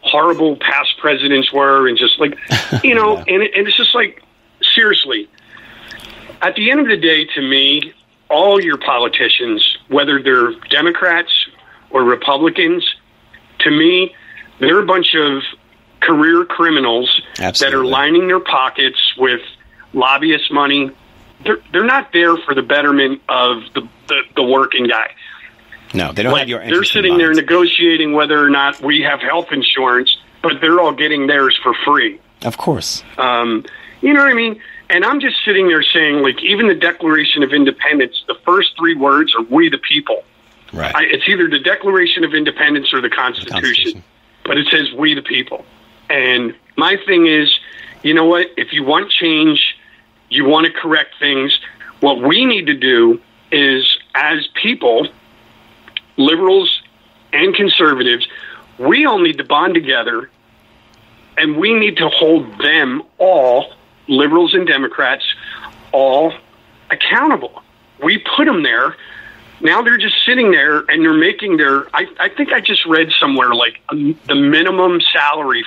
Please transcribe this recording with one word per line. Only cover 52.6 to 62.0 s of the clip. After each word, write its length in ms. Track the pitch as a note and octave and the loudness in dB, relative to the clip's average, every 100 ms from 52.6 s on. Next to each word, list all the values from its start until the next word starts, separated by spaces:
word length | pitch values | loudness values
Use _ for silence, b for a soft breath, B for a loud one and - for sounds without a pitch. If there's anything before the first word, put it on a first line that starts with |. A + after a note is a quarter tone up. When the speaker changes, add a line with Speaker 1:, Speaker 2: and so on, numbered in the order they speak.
| D3+ | -2
Speaker 1:
to 80 | |
do 460 | C#3 C3 A#2+ A#2 A#2 - _ _ | -2 2 4 4 2 -4 _ _
is, 460 | D3+ C#3 C3 C3 - - | 0 2 2 0 -2 -4
as 320 | C3 D3+ D#3+ - | -4 -2 -2 -6
people, 520 | - A3 F3+ C3 A2+ - - _ _ _ _ _ _ - - - - | -4 -4 0 0 0 -2 -10 _ _ _ _ _ _ -16 -16 -10 0
liberals 640 | C#3 E3 F#3 F#3+ F3 - - _ _ _ _ | 2 2 4 4 2 -4 -8 _ _ _ _
and 220 | D3 F#3 | -2 0
conservatives, 720 | G#3 G3 - D#3 C3 B2 B2 - B B B B - | 0 0 2 2 2 0 -2 -4 B B B B -4
we 260 | B2+ B3+ | 0 2
all 140 | D4+ G#3 | 2 2
need 200 | E3+ D3 | 0 -2
to 60 | |
bond 300 | C#3 D3 F3 | -2 0 0
together, 560 | E3+ C3+ B2+ A#2 A2+ - _ _ _ _ _ _ _ _ _ _ - | 0 -2 -4 -4 -6 -10 _ _ _ _ _ _ _ _ _ _ -2
and 200 | D#3 D3+ | -2 0
we 180 | G#3 | 0
need 220 | A3+ G3+ | 0 0
to 100 | - | -2